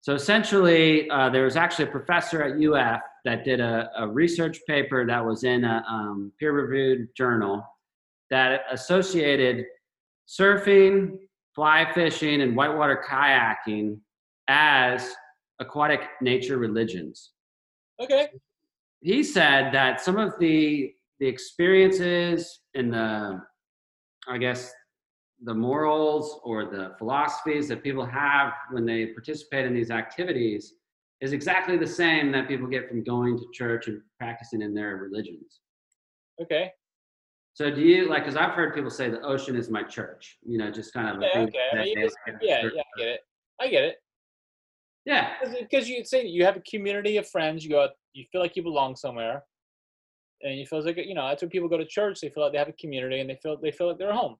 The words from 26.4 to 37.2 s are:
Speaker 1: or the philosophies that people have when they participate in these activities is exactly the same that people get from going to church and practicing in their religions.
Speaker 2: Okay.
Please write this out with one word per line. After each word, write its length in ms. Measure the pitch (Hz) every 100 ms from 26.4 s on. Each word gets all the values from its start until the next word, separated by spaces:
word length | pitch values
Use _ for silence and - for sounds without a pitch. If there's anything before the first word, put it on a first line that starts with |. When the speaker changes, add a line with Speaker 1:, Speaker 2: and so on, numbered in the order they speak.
Speaker 1:
or 220 | 120 110
the 300 | 98 98 92 -
philosophies 680 | 113 139 151 - 156 151 143
that 140 | 117
people 220 | 139 135
have 480 | 123 131 143 143 135 - -
when 120 | 127
they 220 | 117 113 110
participate 600 | 123 135 151 - 139 127
in 80 |
these 160 | 123 117
activities 840 | 113 104 - 180 131 113 104 - _ _ _ _ _
is 120 | 135
exactly 440 | 143 151 185 175 175
the 100 | 156
same 460 | 165 170 160 143
that 160 | 135 127
people 180 | 135 127
get 220 | 127 127
from 160 | 120
going 320 | 113 120 123 120
to 60 | 120
church 340 | - 120 117 -
and 120 | 104 _ _
practicing 440 | 117 117 - 113
in 120 | 104
their 220 | 104 104 95
religions. 640 | 98 104 90 82 - _ _ _ _ _ _ _ _ -
Speaker 2:
Okay. 280 | 165 160 185 - _ _ _ _